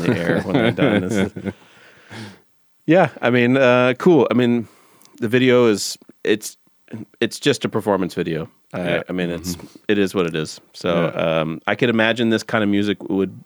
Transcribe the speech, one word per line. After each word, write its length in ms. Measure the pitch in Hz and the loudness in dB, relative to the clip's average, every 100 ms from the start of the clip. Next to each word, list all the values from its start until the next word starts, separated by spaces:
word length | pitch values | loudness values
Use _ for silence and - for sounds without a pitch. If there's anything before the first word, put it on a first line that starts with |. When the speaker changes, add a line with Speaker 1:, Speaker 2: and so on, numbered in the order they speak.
Speaker 1:
the 160 | 85 87 | -2 -2
air 240 | 85 82 | 0 -2
when 120 | 101 131 | -2 0
they're 160 | 113 | 0
done 320 | 92 135 104 | 0 0 0
is 280 | 92 104 98 | 0 -2 -2
Speaker 2:
<laughs> 1500 | 95 95 - - - - _ - 110 104 - _ _ _ _ - | -4 -10 -12 -20 -20 -20 _ -20 -18 -18 -20 _ _ _ _ 2
Speaker 1:
Yeah, 220 | 180 165 - | 4 4 0
I 80 | 120 | 0
mean, 280 | 123 120 135 | 2 4 4
uh, 360 | 123 123 127 123 | 4 4 2 2
cool. 280 | 185 156 110 | 4 4 4
I 20 | |
mean, 340 | 117 123 120 104 _ _ _ _ - | 2 2 0 -4 _ _ _ _ -8
the 80 | 117 | -2
video 400 | 123 127 123 120 | 2 4 6 4
is, 280 | 98 - - - _ | 2 -4 -10 -18 _
it's, 340 | - 107 - - _ _ _ 107 - _ | -2 -2 -4 -18 _ _ _ -18 -18 _
it's 200 | 117 - | -6 -2
just 240 | 147 131 107 | -2 0 -2
a 40 | |
performance 460 | 110 104 95 90 - | -2 0 0 -2 -4
video. 340 | 85 78 82 _ _ | -4 -6 -8 _ _
I, 60 | - | -8
Speaker 2:
Yeah. 200 | 87 85 - | -4 -4 -4
Speaker 1:
I 40 | |
mean, 180 | 90 87 | -4 -4
it's, 260 | 85 90 85 | -6 -8 -10
Speaker 2:
Mm-hmm. 220 | - - - | -14 -12 -2
Speaker 1:
it 120 | 101 | 0
is 160 | 95 101 | 2 0
what 100 | 85 | -2
it 100 | 80 | -4
is. 240 | 78 - _ | -8 -10 _
So, 380 | - - 85 82 | -8 -2 0 0
Speaker 2:
Yeah. 280 | 87 85 80 | -2 0 0
Speaker 1:
um, 200 | 80 80 - | -2 -4 -4
I 80 | 104 | 0
could 140 | 123 | 0
imagine 400 | 113 110 117 113 | 2 0 2 0
this 100 | 110 | 0
kind 220 | - 113 | 0 -2
of 60 | 101 | 0
music 360 | 101 104 95 - | 0 0 -4 -4
would 280 | 95 95 113 | -2 -2 -6